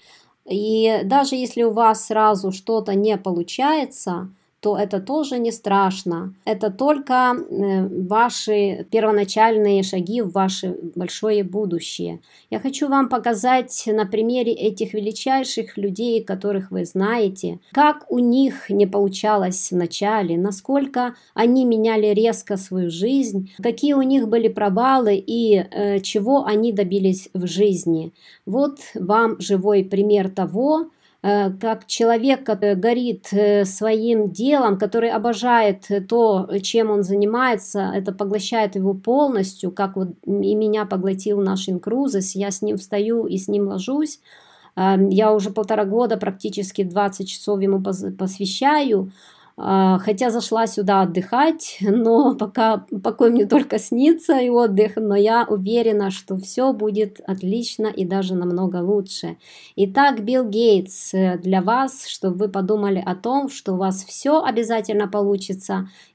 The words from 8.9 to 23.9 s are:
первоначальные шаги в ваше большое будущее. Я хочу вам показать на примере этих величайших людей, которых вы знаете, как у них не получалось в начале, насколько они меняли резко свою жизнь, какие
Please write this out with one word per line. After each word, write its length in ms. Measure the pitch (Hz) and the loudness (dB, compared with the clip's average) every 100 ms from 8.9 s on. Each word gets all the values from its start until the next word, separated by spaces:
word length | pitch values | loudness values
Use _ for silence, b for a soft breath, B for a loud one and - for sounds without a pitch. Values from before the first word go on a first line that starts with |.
первоначальные 920 | 220 214 208 196 220 220 214 208 196 | 0 2 2 2 2 4 4 4 2
шаги 400 | 190 185 175 240 | 0 -4 -4 -4
в 100 | 190 | -2
ваше 440 | 190 190 190 185 - 170 175 | 0 0 -2 -6 -8 -10 -8
большое 480 | 180 - 214 208 | -8 -4 0 0
будущее. 760 | 185 196 202 165 - - 170 165 b b b | 0 -4 -4 -4 -6 -10 -10 -10 b b b
Я 80 | 220 | -6
хочу 280 | 269 269 285 | -6 -4 0
вам 220 | 277 262 | 0 0
показать 720 | 247 240 208 247 254 247 - 220 | -2 -2 0 2 2 0 -6 -2
на 180 | 220 196 | -2 0
примере 480 | 214 226 254 233 | -2 0 0 -2
этих 400 | - 214 - 214 | -2 -2 -2 -6
величайших 840 | 214 208 214 269 269 254 233 - 208 | -4 -6 -4 -2 -2 -2 -6 -8 -6
людей, 460 | 202 185 240 226 | -6 -4 -2 -2
которых 460 | 220 190 202 196 190 | -2 -6 -4 -4 -4
вы 160 | 185 170 | -6 -4
знаете, 720 | 190 202 240 202 190 175 175 b | -2 0 0 -2 -2 -8 -10 b
как 340 | 269 302 294 - | 2 2 2 -2
у 80 | 247 | 0
них 500 | 240 254 269 - - | 2 4 2 0 -2
не 160 | 202 196 | 2 2
получалось 840 | 202 196 190 214 208 185 185 - | 2 0 0 0 2 0 -2 -4
в 40 | 180 | -2
начале, 640 | 170 - 202 220 175 170 | -2 -2 0 0 0 0
насколько 760 | 196 190 - 277 277 247 247 240 B | -2 -4 -2 -2 0 -2 -4 -6 B
они 320 | B 233 262 247 | B 2 4 4
меняли 480 | 220 226 220 208 | 2 2 2 2
резко 420 | 202 226 220 - 196 | 4 2 0 -4 -6
свою 340 | - 185 175 | -4 -4 -2
жизнь, 600 | 165 220 277 226 196 190 - | -2 0 0 0 -4 -8 -6
какие 300 | 233 233 294 | -4 0 2